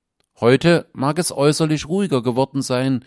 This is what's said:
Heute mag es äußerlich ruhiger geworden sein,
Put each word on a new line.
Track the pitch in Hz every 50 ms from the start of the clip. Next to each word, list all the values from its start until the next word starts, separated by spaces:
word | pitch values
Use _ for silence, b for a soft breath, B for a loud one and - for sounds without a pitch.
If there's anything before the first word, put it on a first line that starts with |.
| _ _ _ _ _ _ _ -
Heute | 110 117 131 135 - 170 170 151 - _
mag | - - 131 143 151 175
es | 170 -
äußerlich | - 135 143 151 147 - 160 151 156 143 - 143
ruhiger | 170 202 202 170 143 127
geworden | 113 127 113 127 135 - - 135
sein, | 127 - 127 123 131 135 135 120 b